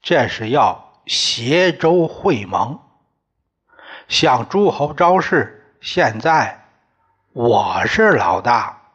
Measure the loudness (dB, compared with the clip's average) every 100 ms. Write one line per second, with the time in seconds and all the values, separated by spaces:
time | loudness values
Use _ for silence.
0 | 0 0 0 -4 -2 2 2 0 -12 _
1 | -8 -4 -4 -4 -2 2 2 2 2 2
2 | 0 -2 -2 -2 -2 -4 -4 -8 _ _
3 | _ _ _ _ _ _ _ _ -20 -20
4 | -6 0 2 2 0 0 0 0 -4 0
5 | 2 2 2 -2 -2 -8 _ _ -8 -2
6 | 0 0 0 0 0 -6 _ _ _ _
7 | _ _ _ -2 2 2 0 -2 -2 2
8 | 2 2 0 -2 0 0 -2 -12 _